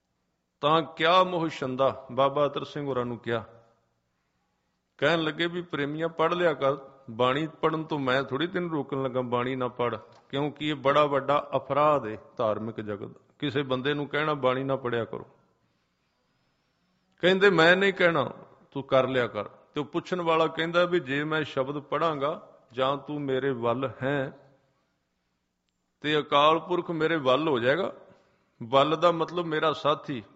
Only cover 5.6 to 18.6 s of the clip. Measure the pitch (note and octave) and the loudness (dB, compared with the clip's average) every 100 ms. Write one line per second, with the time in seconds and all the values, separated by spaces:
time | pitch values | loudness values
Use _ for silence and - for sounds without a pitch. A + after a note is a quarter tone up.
5.6 | F3 C#3+ C#3+ D#3 E3 E3 D#3+ F3 F3 C3+ | -8 -6 -4 -4 -4 0 0 2 0 2
6.6 | C3+ C#3 - - - A2+ B2 C3+ D#3 - | 0 -2 -6 -20 -10 0 0 2 -4 -2
7.6 | D#3+ D#3+ D#3 D#3 C3 C3 A#2+ C3 F3 F#3 | -2 -2 -4 -4 0 0 0 -4 -4 -4
8.6 | F3 D#3 C3+ C#3 C3+ B2+ B2 A#2+ B2 C3 | -4 -4 -4 -4 -4 -4 -2 -2 -2 -4
9.6 | B2+ A#2 A#2+ A2 - - _ C3+ D3 - | -4 -2 -4 -4 -10 -20 _ -4 -4 -4
10.6 | D3+ D3 C3 C#3+ D3 C#3+ B2+ C#3+ - C#3 | -6 -2 2 4 4 2 0 0 0 -4
11.6 | - C#3 D3+ C#3+ A2 G#2 - - A2+ G#2 | -2 0 2 2 -2 -8 -10 -4 -2 -2
12.6 | A2 A2 G#2+ G2+ A2+ - _ - D3 C#3 | -6 -8 -8 -8 -10 -16 _ -8 -4 -2
13.6 | C3+ B2+ C3 D3 D3 D3 D#3 D3 B2+ B2+ | -2 -2 -2 -2 -4 -4 -2 0 0 0
14.6 | C3+ C3+ B2 A#2+ A2 - - _ _ _ | -2 -4 -2 -4 -4 -8 -14 _ _ _
15.6 | _ _ _ _ _ _ _ _ _ _ | _ _ _ _ _ _ _ _ _ _
16.6 | _ _ _ _ _ _ F3 F#3+ G3 E3+ | _ _ _ _ _ _ 2 6 6 6
17.6 | E3 F3+ G3 F#3+ F3 D#3+ A#2+ - - _ | 6 6 4 2 2 2 -2 -6 -20 _